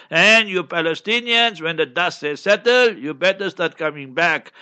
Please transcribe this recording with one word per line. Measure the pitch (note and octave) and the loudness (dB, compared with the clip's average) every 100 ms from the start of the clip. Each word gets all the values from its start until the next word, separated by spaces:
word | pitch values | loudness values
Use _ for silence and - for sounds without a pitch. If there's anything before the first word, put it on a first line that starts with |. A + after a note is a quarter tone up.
| - | -4
And | D#3+ G3 A3 G#3+ | 2 6 6 4
you | F#3 | -2
Palestinians, | D#3 F3 E3 D#3 G3+ A#3+ A#3+ A#3 A#3 E3+ | -2 -2 -2 -2 -2 -2 0 2 0 -2
when | D#3+ D#3+ | -4 -2
the | D3+ | -2
dust | B2 F3 - | 0 -2 -2
has | D3 C#3+ | -6 -4
settled, | F#3+ G#3 A#3+ B3 B3 F3 | 0 2 4 4 4 0
you | C#3 | -8
better | C#3 F3+ G3 G3 | -2 0 0 -4
start | - E3 E3 | -4 -4 -4
coming | D#3 D3 C#3 | -6 -6 -8
back. | C3 E3+ D3+ - - | -2 0 0 -6 -20